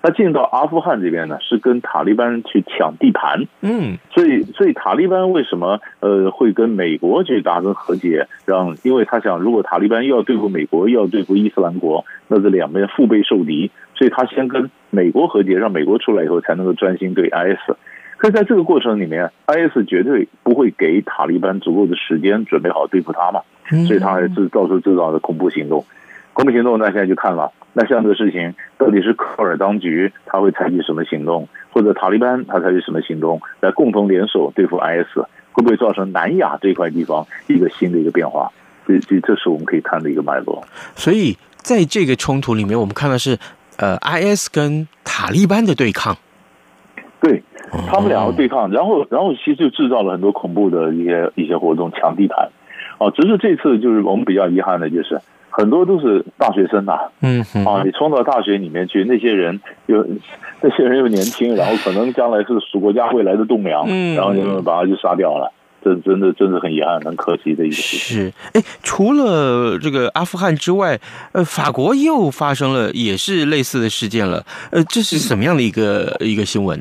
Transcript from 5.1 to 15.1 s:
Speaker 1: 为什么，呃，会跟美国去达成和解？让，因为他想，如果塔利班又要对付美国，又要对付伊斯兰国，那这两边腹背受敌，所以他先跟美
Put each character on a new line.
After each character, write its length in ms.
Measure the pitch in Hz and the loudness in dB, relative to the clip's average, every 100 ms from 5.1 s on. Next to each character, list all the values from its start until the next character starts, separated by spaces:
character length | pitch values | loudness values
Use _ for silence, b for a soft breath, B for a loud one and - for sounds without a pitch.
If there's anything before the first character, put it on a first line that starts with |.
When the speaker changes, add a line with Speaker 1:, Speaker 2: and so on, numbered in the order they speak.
| 185 185 | 2 2
Speaker 1:
为 100 | 180 | 0
什 160 | 123 90 | -2 -2
么， 220 | 87 104 B B | -2 -2 B B
呃， 320 | 101 98 95 | 0 2 2
会 220 | - 117 | 2 2
跟 160 | 95 113 | 2 0
美 280 | 104 85 78 | 0 -2 0
国 280 | 87 139 | 0 0
去 180 | 185 117 | 0 0
达 180 | 90 85 | 0 0
成 140 | 92 | -2
和 220 | - - 92 | -4 -4 -2
解？ 320 | 90 78 69 B | 0 0 -2 B
让， 320 | - 95 90 78 | -2 0 0 -2
因 100 | 123 | 0
为 100 | 131 | 2
他 140 | 107 117 | 2 0
想， 220 | 107 87 | 0 0
如 100 | 101 | 0
果 140 | 113 | 0
塔 140 | 92 87 | 0 0
利 100 | 101 | 2
班 180 | 113 131 | 2 2
又 80 | |
要 80 | 123 | 0
对 140 | 104 113 | 2 0
付 120 | 101 | 0
美 160 | 90 | -2
国， 240 | 73 82 101 | -2 0 2
又 120 | 123 | 2
要 60 | 95 | 2
对 160 | 101 | -2
付 100 | 92 | 0
伊 140 | 98 107 | 2 2
斯 120 | - | 0
兰 140 | 87 87 | -2 0
国， 240 | 85 80 B B _ | -2 -2 B B _
那 100 | 107 | 2
这 100 | 104 | 4
两 220 | 92 76 | 2 0
边 140 | 85 101 | -2 -2
腹 220 | - 120 | 2 4
背 120 | 107 | 4
受 180 | 101 104 | 2 0
敌， 260 | 78 76 90 B B - | 0 -2 -4 B B 0
所 100 | 127 | 2
以 40 | |
他 140 | - 127 | 2 -2
先 200 | - 131 | -2 -2
跟 240 | 135 135 _ _ | -2 -4 _ _
美 200 | 101 90 | 2 2